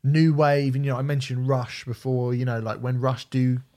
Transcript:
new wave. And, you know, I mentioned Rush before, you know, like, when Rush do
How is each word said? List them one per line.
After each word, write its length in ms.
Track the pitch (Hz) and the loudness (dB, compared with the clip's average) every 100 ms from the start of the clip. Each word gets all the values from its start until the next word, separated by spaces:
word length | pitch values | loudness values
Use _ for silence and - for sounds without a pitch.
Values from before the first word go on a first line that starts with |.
new 320 | 135 156 160 | 0 4 4
wave. 400 | 147 147 143 139 | 4 4 2 0
And, 100 | 131 | 0
you 60 | 139 | -2
know, 80 | 127 | -2
I 40 | |
mentioned 440 | 139 143 131 123 127 | -2 -2 -2 -2 0
Rush 380 | 135 120 - | 0 -2 -10
before, 500 | - 113 131 127 123 | -10 -8 -4 -2 0
you 100 | 123 | -2
know, 140 | 127 117 | -2 -2
like, 200 | 110 107 | -4 -4
when 200 | 123 127 | -4 0
Rush 260 | 127 123 - | 0 -2 -4
do 340 | 131 127 127 - | 0 2 0 -4